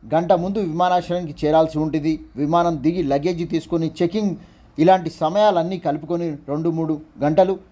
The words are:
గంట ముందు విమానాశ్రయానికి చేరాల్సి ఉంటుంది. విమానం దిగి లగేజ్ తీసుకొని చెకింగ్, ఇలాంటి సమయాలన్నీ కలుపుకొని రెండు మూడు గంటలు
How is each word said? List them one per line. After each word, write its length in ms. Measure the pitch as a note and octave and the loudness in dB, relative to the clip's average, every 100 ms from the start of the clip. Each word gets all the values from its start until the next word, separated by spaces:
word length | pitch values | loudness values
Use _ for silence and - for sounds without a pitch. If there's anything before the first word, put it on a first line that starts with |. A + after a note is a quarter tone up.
| A2+ | 0
గంట 200 | D3+ F3 | -2 2
ముందు 260 | F3+ F3+ G3 | 2 2 -2
విమానాశ్రయానికి 880 | F#3+ D#3 F3+ F3+ F3 F3 F3 D3 D3 | -4 0 2 2 0 -6 -6 -4 2
చేరాల్సి 320 | D#3 D#3+ D#3 | 4 2 0
ఉంటుంది. 460 | D#3 D#3 D3 D#3 - - | -2 -2 -2 -4 -6 -6
విమానం 480 | D3 E3 E3+ D#3+ | 0 2 2 0
దిగి 200 | C#3 F3 | -2 0
లగేజ్ 460 | D3+ C#3 D3+ F3 E3 | 0 0 0 -4 -4
తీసుకొని 420 | E3 D#3 E3+ E3 D#3+ | -4 -2 -2 -2 -2
చెకింగ్, 340 | E3+ G3 G#3 E3+ - - - - | -2 0 -2 -4 -12 -20 -20 2
ఇలాంటి 300 | D#3+ F#3 E3+ | 4 4 2
సమయాలన్నీ 680 | - D#3+ F#3+ G#3+ F#3 E3 F#3+ | -4 -2 4 4 4 0 -4
కలుపుకొని 520 | D#3+ D3 D#3 E3+ E3+ | -4 -4 -4 -4 -4
రెండు 400 | C#3+ - D3 E3 | -8 -6 -2 -2
మూడు 320 | E3 D#3+ D3+ D3+ - | -2 -2 -4 -6 -4
గంటలు 360 | D3 D#3 F#3 F#3 - | 0 4 4 2 -8